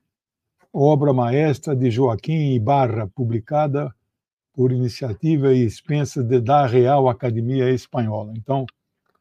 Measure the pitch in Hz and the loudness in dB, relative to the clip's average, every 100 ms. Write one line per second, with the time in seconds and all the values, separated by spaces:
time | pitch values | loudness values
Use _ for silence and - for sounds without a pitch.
0 | _ _ _ _ _ _ _ 185 143 151 | _ _ _ _ _ _ _ 0 4 4
1 | 147 127 120 135 156 131 - 135 123 113 | 2 2 2 2 0 -2 -4 -2 0 2
2 | 135 110 - 160 143 123 110 139 127 110 | 0 0 -2 -2 0 0 2 2 0 -2
3 | 101 - 117 113 - 151 151 139 143 - | -8 -6 -4 -4 -4 -2 -2 -2 -6 -10
4 | _ _ _ _ _ - 127 127 123 - | _ _ _ _ _ -2 0 0 -2 -4
5 | 127 101 160 156 135 131 117 - - 147 | -8 -4 0 2 4 4 2 -2 -4 -4
6 | 139 156 120 127 113 143 131 127 123 143 | -4 -4 0 0 2 2 4 2 4 4
7 | 131 120 123 113 117 135 127 127 - 135 | 2 0 -4 -4 -4 -2 0 -2 -4 -6
8 | 113 107 107 113 104 135 127 - _ _ | -4 -6 -10 -12 -6 -6 -6 -14 _ _
9 | _ _ | _ _